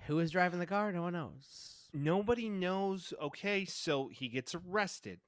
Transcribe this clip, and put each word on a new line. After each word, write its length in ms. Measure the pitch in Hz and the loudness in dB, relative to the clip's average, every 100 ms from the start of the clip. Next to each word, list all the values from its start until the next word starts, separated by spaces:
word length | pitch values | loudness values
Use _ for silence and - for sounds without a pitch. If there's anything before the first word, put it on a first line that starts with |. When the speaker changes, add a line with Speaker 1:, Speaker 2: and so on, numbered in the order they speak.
| - | 0
Speaker 1:
who 80 | 156 | 2
was 160 | 165 | 4
driving 280 | 180 180 175 | 4 4 2
the 60 | 175 | 0
car? 240 | 202 208 | 0 2
No 80 | 175 | 0
one 100 | 175 | -2
knows. 760 | 175 120 135 - - - - - | -2 -4 -10 -18 -18 -18 -18 -10
Speaker 2:
Nobody 540 | 147 147 185 208 240 226 | -2 2 4 4 2 2
knows. 680 | 196 180 190 196 190 - - | 0 0 2 0 -2 -4 -4
Okay, 440 | 147 - 196 202 185 | -4 -2 0 0 0
so 420 | - 170 139 135 | -4 2 2 0
he 220 | - 131 | -4 -4
gets 260 | 123 123 170 | -4 -4 -8
arrested, 640 | 180 202 196 - 104 87 | -2 2 2 -2 -10 -12